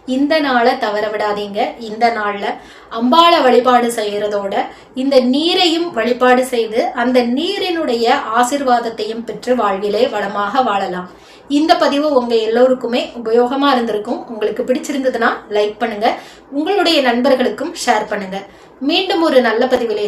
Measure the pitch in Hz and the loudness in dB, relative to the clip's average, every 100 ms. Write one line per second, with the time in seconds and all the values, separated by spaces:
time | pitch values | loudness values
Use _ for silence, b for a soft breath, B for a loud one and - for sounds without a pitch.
0 | B 262 285 320 285 247 233 262 214 208 | B -2 0 0 2 2 2 2 -2 -2
1 | 214 214 214 202 208 202 269 - 226 214 | -4 -2 -4 -4 -6 -4 -4 -6 -10 -2
2 | 233 226 208 202 214 254 B B B 226 | 0 0 -4 -4 -6 -8 B B B -4
3 | 240 330 339 330 262 247 247 240 233 233 | 2 6 6 6 6 4 6 4 2 -2
4 | 208 202 208 202 196 208 277 B B - | -4 -2 -2 -2 -2 -4 -4 B B -6
5 | 262 254 247 262 330 370 359 330 339 233 | 2 4 4 2 2 2 2 2 -2 -2
6 | 226 247 254 247 254 240 214 220 349 262 | -2 2 4 4 2 -2 -2 0 -2 -2
7 | 240 254 240 254 349 403 370 330 269 233 | 0 2 2 0 -2 -2 -2 -2 -2 0
8 | 226 269 - 226 247 285 262 240 226 226 | 2 0 0 0 0 0 2 0 0 -6
9 | 208 226 226 208 - 247 208 196 208 202 | -6 -8 -8 -8 -2 0 0 -2 -2 0
10 | 262 220 202 208 202 277 247 196 190 180 | 0 -2 -4 -4 -2 0 0 0 -2 -6
11 | 180 B B B B 285 320 349 302 285 | -10 B B B B 0 2 2 2 2
12 | 302 262 240 233 220 233 254 254 233 240 | 2 2 2 0 0 0 0 -2 -2 -4
13 | 330 240 220 233 247 277 285 254 233 208 | -4 -8 -2 0 2 0 0 0 0 -4
14 | 214 - - 220 208 214 233 254 - 285 | -4 -8 -8 -6 -4 -4 -2 -4 -4 -4
15 | 262 233 233 - - 208 208 214 240 208 | -2 0 -2 -2 -4 -2 -2 -2 -6 -2
16 | 226 - B B B 277 320 403 339 320 | -2 -2 B B B -4 0 2 2 2
17 | 262 240 262 254 247 - 302 - - 214 | 2 2 2 2 0 -4 -8 -6 -2 0
18 | 214 208 190 190 - B B B 269 349 | -2 -6 -6 -10 -12 B B B -2 0
19 | 381 370 320 269 233 220 254 247 233 208 | 0 0 2 4 4 2 2 0 0 -2